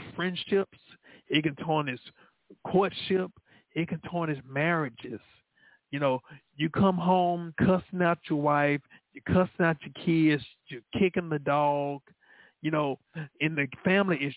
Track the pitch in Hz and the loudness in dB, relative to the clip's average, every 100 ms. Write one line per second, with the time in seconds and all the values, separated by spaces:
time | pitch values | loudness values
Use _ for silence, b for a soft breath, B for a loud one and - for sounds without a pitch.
0 | - - 180 175 - 196 196 - _ - | -14 -6 -6 -6 -2 0 0 -10 _ -20
1 | B B _ 156 151 139 160 156 143 123 | B B _ 0 0 -4 -2 -2 -2 -8
2 | - b b b _ - - 185 190 - | -14 b b b _ -18 0 2 2 -2
3 | - 185 185 - b b b 160 170 160 | -2 -2 -2 -10 b b b -6 -4 -6
4 | - 175 160 139 127 135 160 165 139 113 | -6 -4 -4 -4 -6 -2 0 0 -2 -8
5 | 127 110 - _ _ b b b _ 143 | -14 -14 -16 _ _ b b b _ -2
6 | 139 127 B 147 B 143 156 - 196 180 | 0 0 B -20 B -4 -2 2 2 4
7 | 175 185 175 175 170 - 190 185 - 180 | 2 2 2 -2 -6 0 2 2 -2 0
8 | 175 170 - 151 147 147 143 143 - b | 0 0 -2 0 2 2 2 0 -4 b
9 | _ - - 180 185 - 170 160 - - | _ -14 0 2 2 2 0 0 -6 -6
10 | 185 165 156 147 - _ - 123 - 240 | 0 4 4 2 -2 _ -18 -18 -8 0
11 | 190 185 170 151 143 143 147 143 143 139 | 0 0 -4 -4 0 2 2 0 -2 -6
12 | - _ b b b b 156 156 143 131 | -12 _ b b b b -4 -2 -2 -4
13 | _ 160 147 _ 156 156 135 - 190 196 | _ -14 -14 _ -2 -2 -4 -2 2 2
14 | 196 147 139 | 2 0 -4